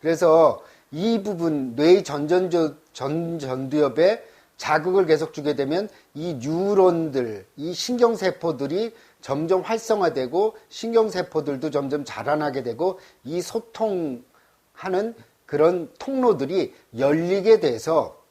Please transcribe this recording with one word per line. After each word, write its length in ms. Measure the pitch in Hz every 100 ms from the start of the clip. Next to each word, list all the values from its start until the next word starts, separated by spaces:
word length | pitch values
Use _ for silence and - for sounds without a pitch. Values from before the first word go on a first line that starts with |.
그래서 600 | 156 165 170 160 156 - - _ _
이 300 | 147 208 226
부분, 540 | 196 185 165 147 131 117
뇌의 280 | 156 185
전전조-, 720 | - 143 151 180 185 170 156 143 _
전전두엽에 1300 | - 135 160 170 165 135 127 135 151 143 120 180 226 - _ _ _
자극을 480 | - 156 165 185 175
계속 280 | 156 156
주게 220 | - 147 143
되면 320 | 135 165 214 - _
이 200 | 147 170
뉴런들, 1120 | 139 127 165 196 202 185 170 160 135 120 104 92 -
이 180 | 156
신경세포들이 1200 | 175 - 247 240 220 190 175 170 139 139 175 226 - _ _
점점 400 | - 139 160 185
활성화되고 960 | 175 226 - 220 175 131 127 160 220 - _
신경세포들도 1040 | - 226 226 220 180 175 156 143 135 156
점점 340 | 143 139 147
자라나게 600 | 139 - 113 151 147 131
되고 360 | 120 101 180 185 - _
이 180 | 127 170
소통하는 840 | 175 233 226 - 220 185 156 123 _ _ _ _ _ - 185 185 220 226 - _ _
그런 440 | 143 160 180 156 _
통로들이 760 | - 269 247 165 135 185 - - _ 117
열리게 640 | 135 151 175 196 190 220
돼서 560 | 151 117 156 160 110 - _